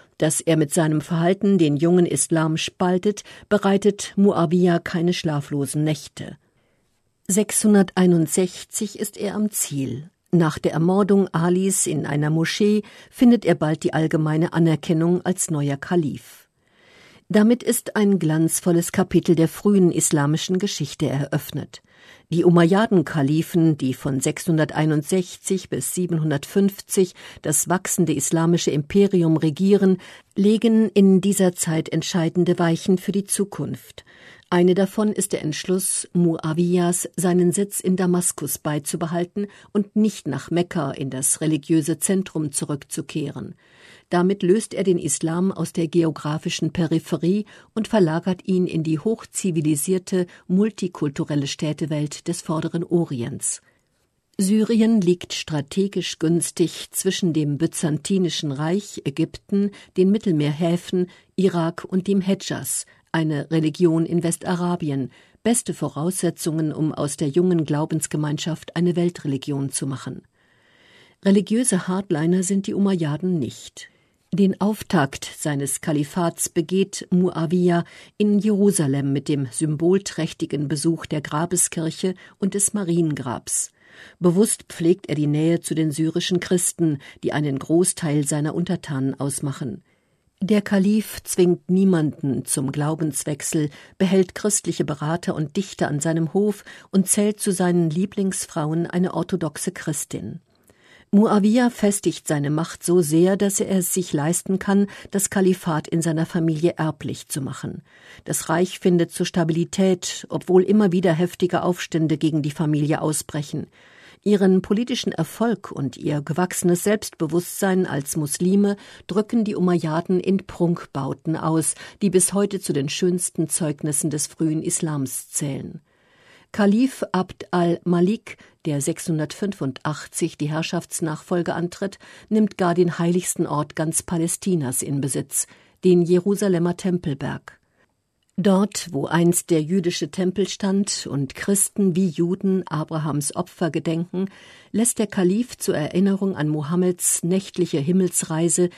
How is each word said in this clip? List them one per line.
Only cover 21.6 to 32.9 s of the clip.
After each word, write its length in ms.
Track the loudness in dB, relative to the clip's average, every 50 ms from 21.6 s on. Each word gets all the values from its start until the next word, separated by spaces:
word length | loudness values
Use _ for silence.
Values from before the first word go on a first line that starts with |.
| -10 -10 -14 -20 _ _ _ _ -20 -20 -20 -20 _ -2
Die 120 | 0 4 6
Umayyaden-Kalifen, 1300 | 6 8 8 6 6 6 4 4 4 4 2 2 2 0 0 2 2 2 2 0 0 2 4 4 4 4
die 160 | 2 0 -2 -2
von 260 | -4 -4 -4 -2 -2
sechshunderteinundsechzig 1500 | -2 -2 -4 -2 -2 0 2 2 2 0 0 0 0 2 2 0 0 0 0 0 0 -2 -8 -12 -6 -4 -4 -4 -4 -4
bis 260 | -6 -6 -6 -4 -4
siebenhundertfünfzig 1160 | -4 -2 -2 0 0 0 0 -2 -2 -4 -2 0 2 2 2 0 -4 -8 -2 0 2 2 0 -2 -8 -20 -20 -16 -8 -4
das 260 | -2 -2 -2 0 0
wachsende 440 | -2 -2 -2 -2 0 0 2 2 0
islamische 580 | 0 -2 0 0 2 4 4 2 2 2 0
Imperium 680 | 0 0 -2 2 4 4 4 4 4 4 4 4 4
regieren, 600 | 4 2 0 0 2 4 4 4 6 6 4 2 2 -2 -10 -20 -20 -20 _ _
legen 540 | 2 4 4 4 4 4 4 4 4 4 4
in 320 | 4 6 6 8 6 6
dieser 320 | 4 2 2 2 2 2 2
Zeit 340 | 0 -2 -2 -2 -2 -2
entscheidende 720 | -2 -4 -4 -4 -2 0 0 0 0 2 2 2 2 2 2
Weichen 380 | 2 0 0 0 0 0